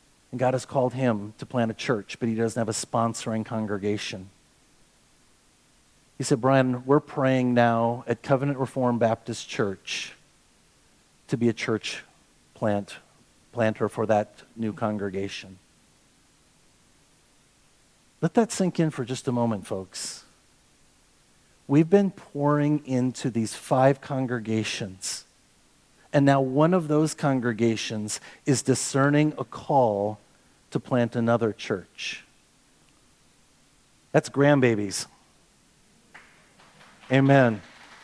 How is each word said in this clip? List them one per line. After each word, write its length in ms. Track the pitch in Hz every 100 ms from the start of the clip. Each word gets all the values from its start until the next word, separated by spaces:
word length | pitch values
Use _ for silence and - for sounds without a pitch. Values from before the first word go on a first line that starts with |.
| _ _ _
And 100 | 123
God 140 | 127
has 120 | 131 -
called 280 | 139 127
him 400 | 127 127 107 104 -
to 80 | -
plant 240 | 127 113
a 20 |
church, 460 | 107 - 110 98 -
but 100 | 117
he 60 | 110
doesn't 240 | 113 120
have 100 | 110
a 40 |
sponsoring 680 | 110 - 120 113 113 120 110
congregation." 880 | 110 113 107 101 104 104 - 101 92 _ _ _ _ _ _ _ _ _ _ _ _ _ _ _ _ _ _ -
He 60 |
said, 160 | 135 139
"Brian, 460 | 127 135 131 123 131
we're 140 | 147
praying 560 | - - 131 131 123 120
now 480 | 117 113 117 120 120
at 140 | 117
Covenant 380 | - 135 143 131
Reformed 400 | 131 131 123 117
Baptist 500 | 113 113 - 113 -
Church 640 | - 104 92 - - - - _ _ _ _ _ _ _ _ _ _ -
to 80 | 127
be 140 | 120
a 40 |
church 500 | 110 - 110 - - - _ _ _ _
plant, 440 | - 110 101 101 - - _ _ _ _
planter 380 | 120 110 107 107
for 160 | - 110
that 380 | 107 107 - - 113
new 180 | 113
congregation." 840 | 95 110 107 101 95 98 - 98 92 _ _ _ _ _ _ _ _ _ _ _ _ _ _ _ _ _ _ _ _ _ _ _ _ _ _
Let 140 | 160 -
that 160 | 220
sink 280 | - 180 -
in 120 | 160
for 120 | -
just 240 | 117 127 -
a 40 |
moment, 340 | 123 117 104 -
folks. 600 | 98 92 - - - - _ _ _ _ _ _ _ _ _ _ _ _ _ -
We've 220 | 143 165
been 220 | 202 196
pouring 760 | - - 143 143 147 147 151 135
into 460 | 127 127 - 135
these 240 | 113 110 -
five 460 | - 131 135 139
congregations, 1200 | - 135 127 123 110 110 107 - 98 95 - - - _ _ _ _ _ _ _ _
and 120 | 147 139
now 160 | 139
one 320 | 135 131 160
of 160 | 185 151
those 240 | 151 156
congregations 1080 | - 147 131 120 107 117 110 - 107 104 - - - -
is 160 | 123
discerning 720 | - 123 - 139 139 147 151 147
a 80 | 131
call 760 | - - 139 120 101 104 107 _ _ _ _ _
to 80 | -
plant 360 | - 123 120 120
another 380 | 117 117 113
church. 720 | - - 98 - - - - - _ _ _ _ _ _ _ _ _ _ _ _ _ _ _ _ _ _
That's 160 | 151 -
grandbabies. 800 | 135 143 143 127 107 101 - - _ _ _ _ _ _ _ _ _ _ - - _ _ _ - - - - -
Amen. 520 | 135 135 139 123 101 - - - -